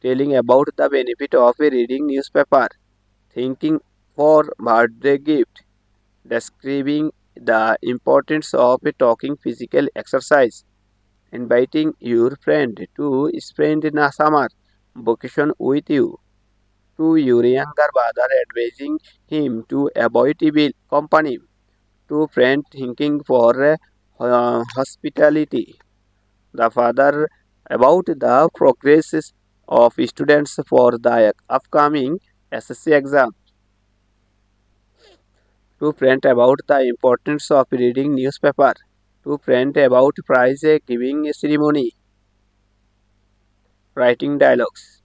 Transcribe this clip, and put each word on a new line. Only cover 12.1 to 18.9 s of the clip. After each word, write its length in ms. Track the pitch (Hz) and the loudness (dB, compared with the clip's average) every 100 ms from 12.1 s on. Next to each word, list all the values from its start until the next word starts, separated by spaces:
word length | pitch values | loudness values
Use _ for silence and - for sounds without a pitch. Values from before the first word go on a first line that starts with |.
| 117 117 143 | 0 0 -2
friend 500 | - 151 131 98 92 | -2 -2 -2 -6 -16
to 380 | - 147 131 147 330 | -8 -4 -2 -4 -6
spend 440 | - - 147 156 | -14 -4 -2 -2
the 280 | 151 147 143 | -4 -2 -2
summer 360 | - 151 151 120 _ _ _ _ | 0 0 2 -2 _ _ _ _
vacation 560 | - 117 113 131 - 147 - | -8 -4 -4 -6 -4 -4 -4
with 320 | 127 143 - | -4 -4 -2
you. 300 | 147 117 - _ _ _ _ _ _ _ - | -2 -2 -6 _ _ _ _ _ _ _ -4
To 180 | 160 160 | 0 0
your 280 | 135 120 | 2 2
younger 440 | 120 131 143 147 147 131 | 2 0 -4 -2 0 0
brother, 320 | 117 120 127 131 | -2 -4 -2 -2
advising 580 | 120 117 120 _ 139 | -2 -6 -8 _ -10